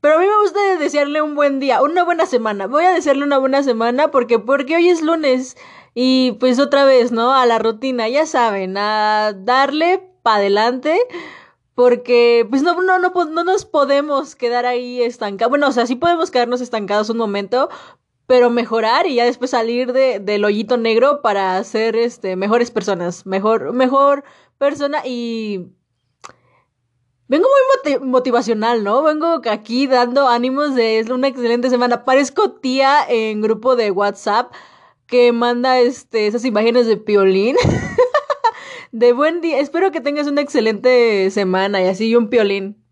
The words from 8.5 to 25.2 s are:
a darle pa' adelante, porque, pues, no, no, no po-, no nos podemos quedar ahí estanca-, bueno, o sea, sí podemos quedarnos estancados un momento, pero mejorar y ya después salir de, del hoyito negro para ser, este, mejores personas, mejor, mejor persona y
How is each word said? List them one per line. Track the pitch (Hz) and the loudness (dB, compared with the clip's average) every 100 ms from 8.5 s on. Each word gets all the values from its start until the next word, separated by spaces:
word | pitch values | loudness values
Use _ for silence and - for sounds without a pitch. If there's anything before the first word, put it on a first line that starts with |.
| 196 185 196 | -2 -6 -4
a | 208 214 214 214 214 | -2 0 0 0 -2
darle | 196 190 254 277 302 330 370 370 _ | -4 0 2 2 0 0 -2 -4 _
pa' | - 214 | 0 2
adelante, | 202 202 226 254 285 339 494 359 330 - - _ _ | 2 2 0 -2 -2 0 -2 -6 -18 -20 -20 _ _
porque, | - 247 240 240 240 240 233 214 | 2 2 2 2 4 4 4 2
pues, | 269 | 0
no, | 311 349 | 0 0
no, | 370 370 | 0 2
no | 359 | 0
po-, | 359 311 | -2 -2
no | 320 | -2
nos | 349 381 - | -2 -2 -2
podemos | 302 269 277 294 277 294 - | -2 2 0 0 -4 -6 -6
quedar | 240 247 247 | -4 -2 -2
ahí | 247 247 247 | -4 -6 -4
estanca-, | 240 233 208 196 226 | -4 -4 -8 -2 0
bueno, | 285 285 | 0 0
o | |
sea, | 240 233 | 0 -2
sí | 247 | -2
podemos | 339 349 330 | 0 0 -2
quedarnos | 254 233 247 | -2 -2 -4
estancados | 247 226 196 202 214 | -6 -8 -2 -2 -2
un | 226 | -4
momento, | 220 202 202 247 302 - - _ _ _ _ | -4 -4 -4 -2 -2 -6 -20 _ _ _ _
pero | 254 240 | 4 4
mejorar | 240 233 226 220 254 339 | 2 -2 -2 0 0 0
y | 247 | 0
ya | 240 | 0
después | 247 254 | -2 -4
salir | 254 226 240 247 | -2 -2 -2 -2
de, | 254 262 220 | 0 0 -2
del | 196 208 208 | -4 -2 0
hoyito | 208 220 247 | -2 -2 -2
negro | 226 220 262 285 | 0 2 2 2
para | 233 202 190 185 | -2 -2 -2 -4
ser, | 226 240 226 220 | -4 -4 -2 -2
este, | 233 240 190 185 | -4 -4 -8 -4
mejores | 202 233 240 | -2 0 -2
personas, | 226 185 185 175 180 - | -4 -4 -4 -4 -8 -6
mejor, | 190 208 226 139 | -4 0 -2 -2
mejor | 240 254 269 277 277 - _ _ _ | -2 0 2 2 0 -6 _ _ _
persona | 277 294 285 302 | -2 -2 -4 -4
y | 254 247 | -6 -8